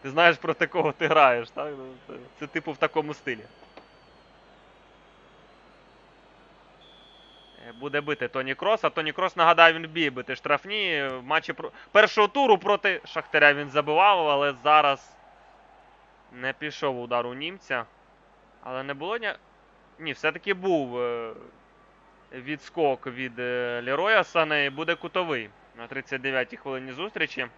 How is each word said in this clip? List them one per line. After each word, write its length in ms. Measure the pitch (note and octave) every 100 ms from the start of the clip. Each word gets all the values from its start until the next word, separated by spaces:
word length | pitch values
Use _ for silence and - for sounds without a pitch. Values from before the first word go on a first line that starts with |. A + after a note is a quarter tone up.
Ти 80 | C#3
знаєш, 260 | D3 E3+ D#3
проти 300 | E3 D#3 E3
кого 260 | F3+ D#3
ти 140 | - D#3
граєш", 440 | D#3 C#3 A#2+ A#2
так? 220 | - D3 C#3
Ну, 80 | C3 B2+ -
це, 80 | C3 B2 -
це 80 | D3
типу 260 | E3 D#3
в 40 | C3+
такому 380 | D#3 D#3+ D3+
стилі. 300 | D3 - A2+ G#2+ - - - - - - - - - - - - - - _ - - - - - - - - _ _ _ _ _ _ _ - - - - - - - - - - - A#2
Е, 40 |
буде 280 | A#2 C#3 C#3+
бити 280 | D3 C#3+ B2
Тоні 260 | C3+ C3
Крос, 300 | C3 F#3+ A3
а 60 | D#3+
Тоні 220 | - D#3
Крос, 240 | D3 F#3 F3+
нагадаю, 380 | E3 E3 E3
він 120 | E3 D#3+
вміє 240 | D#3+ D3+
бити 260 | B2+ B2+ C3
штрафні. 720 | - C#3+ F#3+ G#3+ F#3+ D#3 C#3
В 140 | C3
матчі 300 | B2+ D#3 -
про-, 200 | - C#3 - -
першого 360 | G3+ G#3+ - G#3
туру 300 | C#4 C4+ F#3+
проти 420 | G3 G3+ G3+ F3
Шахтаря 500 | - D#3+ - D3+ D3
він 160 | C#3+ D3
забивав, 580 | C#3+ C#3+ D#3 G3+ F#3+ D#3
але 260 | C#3+ C#3+ B2+
зараз 520 | C#3+ D3+ C#3+ C3+ - - - - - - - - - _ _ _ _
не 200 | B2 B2+
пішов 480 | - D3+ - D3 B2
удар 260 | A#2+ B2 A#2+
у 80 |
німця. 500 | B2+ D#3 F#3+ - B2+ A2+ _ _ _ _ _ _ _
Але 200 | - B2+
не 120 | C3+
було 220 | C#3 E3+ A#3
ня-, 200 | G#3+ - _ _ _ _ _ -
ні, 140 | D#3+
все-таки 420 | B2+ D#3 E3 G3+
був, 440 | F#3+ F#3+ E3 B2+ A#2+
е, 340 | A#2+ A#2+ A2+ A2+ - - _ _ _ _ _ _ _
відскок 720 | C3 B2+ D3+ - E3+ D3 B2+ C#3
від, 320 | B2 C3 A#2+
е, 440 | B2 B2 A#2+ A#2+ B2
Лероя 380 | C#3+ G3 A3
Сане, 400 | E3+ E3+ D#3 D3
і 60 | C#3
буде 240 | C3+ D#3+
кутовий 560 | E3+ E3+ F#3 E3+ C3 G#2 - - A#2
на 80 | A#2
тридцять 340 | C3+ - C3+
дев'ятій 360 | C3+ C3 B2 -
хвилині 360 | C#3 C3 C3
зустрічі. 540 | B2+ G3 G3+ D#3 - A#2+